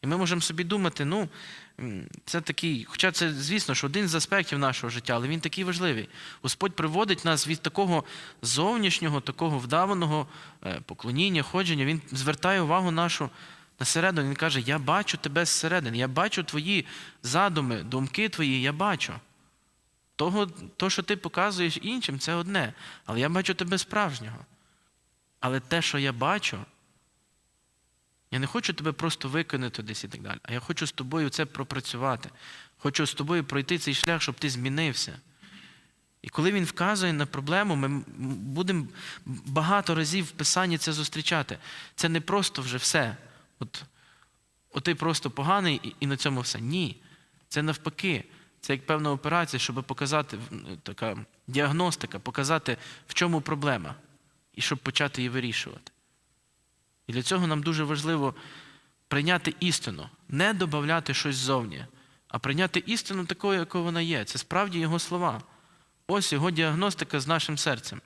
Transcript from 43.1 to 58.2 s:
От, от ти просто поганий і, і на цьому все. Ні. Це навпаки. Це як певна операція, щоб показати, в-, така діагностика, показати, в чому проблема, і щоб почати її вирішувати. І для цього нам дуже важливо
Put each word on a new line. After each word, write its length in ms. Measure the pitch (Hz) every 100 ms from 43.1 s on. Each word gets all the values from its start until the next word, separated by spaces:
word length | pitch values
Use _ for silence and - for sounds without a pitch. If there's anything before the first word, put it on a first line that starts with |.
| - - - _ _
От, 240 | 123 - - _ _ _ _ _ _ _ _
от 100 | -
ти 120 | 156 160
просто 360 | 160 156 139
поганий 480 | 120 143 196 180 135
і, 120 | - -
і 80 | 139
на 100 | 139
цьому 240 | 147 131
все. 180 | 120 110
Ні. 420 | 117 175 151 - - - _ _ _
Це 140 | 147
навпаки. 640 | 156 147 - - 190 139 - - - _
Це 120 | -
як 120 | 139 135
певна 260 | 156 151
операція, 480 | 139 151 170 165 127
щоб 240 | - 127
показати, 540 | 131 131 139 151 143 104
в-, 400 | 113 110 - 92
така 340 | - 101 113 104 107 _ -
діагностика, 720 | 131 143 151 180 - 113 98
показати, 580 | 123 123 139 160 - 120 - - -
в 60 |
чому 280 | - 175 165
проблема, 540 | 143 151 143 120 78 - - _ _ _ _
і 80 | -
щоб 180 | - 139
почати 420 | 135 - 143 -
її 80 | 123
вирішувати. 640 | 127 123 110 - - - _ _ _ _ _ _ _ _ _ _ _ -
І 60 |
для 100 | 120
цього 240 | 123 185 175
нам 160 | 151
дуже 200 | 147 160
важливо 520 | 147 147 151 165